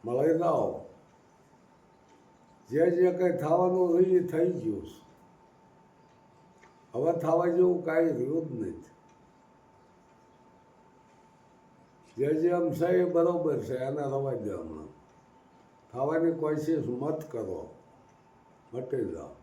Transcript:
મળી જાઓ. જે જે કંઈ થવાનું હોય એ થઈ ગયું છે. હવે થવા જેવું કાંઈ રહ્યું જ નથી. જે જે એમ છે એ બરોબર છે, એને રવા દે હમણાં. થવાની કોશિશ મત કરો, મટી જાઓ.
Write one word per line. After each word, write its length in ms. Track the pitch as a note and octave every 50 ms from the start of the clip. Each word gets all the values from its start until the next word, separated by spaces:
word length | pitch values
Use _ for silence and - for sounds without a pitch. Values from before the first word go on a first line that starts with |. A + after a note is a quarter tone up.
| -
મળી 360 | A2+ A#2+ C3 C#3+ D#3+ E3 E3
જાઓ. 260 | F3 E3+ D3+ B2+ G#2 - - - - - - - _ _ _ _ _ _ _ _ _ _ - _ _ _ _ _ _ _ _ _ _ _ - _ - - - _ - _ - _ - -
જે 140 | A#2 D3+ E3+ F3+ F3
જે 120 | F3 F#3 F3+ F3
કંઈ 200 | F3+ F3+ F3+ D#3 C#3
થવાનું 460 | D3 D#3 E3 F3+ F3+ F3+ F3+ F#3 F3+ F3 E3
હોય 240 | F3 F#3 F#3 F#3
એ 40 | F3+ D#3+ A#2+
થઈ 200 | C#3 D#3+ E3+ F#3 - A#2
ગયું 240 | A2 A2 G#2 F#2 - -
છે. 100 | - - - - - - - - - _ - - _ _ _ - _ - _ _ _ _ - _ _ _ _ - _ - - - - - - - _ - _ _ -
હવે 180 | B2 C#3 E3 E3+ E3+ D3+
થવા 300 | D#3+ E3 E3+ F3 F3 E3+
જેવું 240 | F3+ F#3 F3+ F3 - D#3
કાંઈ 260 | E3 D#3+ E3 E3+ D#3+ D3
રહ્યું 280 | A#2+ B2 C3+ D3+ E3 D#3+
જ 40 | D3 C3 A2+
નથી. 340 | G#2 F2+ - - - - - - _ - - - - - _ _ _ _ _ - _ _ _ _ _ _ _ _ _ _ - - _ - - _ - - - - _ _ _ _ - - _ - - _ - _ _ - _ _ _ _ - _ _ - _ _ - _ _ _ - - -
જે 120 | A2+ C3+ D3 D#3 D#3
જે 80 | E3 F3 F3+
એમ 100 | F3 E3+ D#3+ C#3+
છે 120 | D3+ E3+ F3 F3+ F3+
એ 40 | F3+ F3 F3
બરોબર 440 | E3+ E3 E3+ F3 E3+ D#3+ D#3+ C#3+ - -
છે, 80 | - B2+ B2+ C3
એને 160 | C3+ C#3+ D3+ C#3+ C3+ C3+
રવા 220 | C#3 C#3 C#3 B2+ G#2+ G#2
દે 80 | G#2 F#2+ E2+
હમણાં. 320 | E2 D#2+ D#2 D#2 D#2 D2 - - - _ - - _ _ _ - _ - _ - - - _ _ _ _
થવાની 480 | - B2 C3+ D3 D#3+ E3 E3 E3 E3 D#3+
કોશિશ 460 | D#3 D3+ D3+ D3+ - D#3 E3 D3 B2 A2+ B2 B2
મત 180 | C#3 D#3 D#3 D#3 D3+ -
કરો, 300 | - A#2 G#2 F#2+ F2+ D#2 - - - - - - - - - _ _ _ _ _ _ - _ - - _ _ - -
મટી 340 | B2 C3 - - B2+ A2 - -
જાઓ. 200 | D#2+ D2+ D#2+ - -